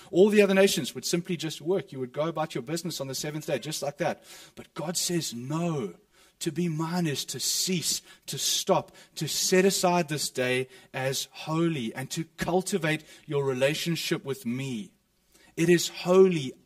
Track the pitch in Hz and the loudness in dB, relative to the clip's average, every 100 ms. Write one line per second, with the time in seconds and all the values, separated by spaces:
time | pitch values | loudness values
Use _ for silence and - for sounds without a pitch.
0 | - 165 208 208 196 190 196 180 165 196 | -2 6 8 8 6 8 6 4 -2 -6
1 | - 175 175 170 156 - 147 190 - 135 | -2 -2 -2 -4 -4 -6 -2 -2 -4 -8
2 | 127 139 160 160 156 151 120 165 170 - | -8 -4 -4 -2 -4 -6 -6 -6 -6 -8
3 | 135 131 156 151 151 139 147 156 143 - | -8 -6 -6 -8 -4 -4 -4 -6 -6 -2
4 | 165 - - - - - - - 156 180 | -4 -4 -10 -20 -20 -20 -16 -10 -6 -4
5 | - 175 147 117 127 156 170 151 101 - | -2 -2 -4 -8 -4 -2 0 -2 -4 -8
6 | _ _ _ _ 170 151 180 156 160 180 | _ _ _ _ -6 -2 -2 -2 -2 0
7 | 165 135 - - - - - 180 135 - | -2 -2 -6 -6 -4 -2 0 -2 -2 -4
8 | - - - 143 - - - 165 - - | -8 -18 -12 -6 -2 -2 2 0 0 -12
9 | - - 156 - - 185 190 190 180 175 | -18 -8 -6 -2 2 4 4 4 2 2
10 | 151 147 - - 127 127 131 - - 139 | 0 -2 -4 -2 0 0 -2 -10 -12 -6
11 | 131 131 - - - 160 170 156 113 - | -4 -4 -6 -10 -6 -2 0 -2 -4 -6
12 | 135 165 160 - - 180 180 202 156 151 | -8 -8 -8 -6 0 0 0 -2 0 -2
13 | - - - 143 139 127 135 151 170 160 | -4 -20 -6 -2 0 2 2 2 -2 -2
14 | - 165 135 131 117 127 135 117 92 _ | -2 -4 -4 -6 -4 -6 -4 -6 -8 _
15 | _ _ _ _ _ - 165 170 - - | _ _ _ _ _ -2 4 4 2 -6
16 | 170 190 190 165 131 - | 4 8 8 6 -2 -6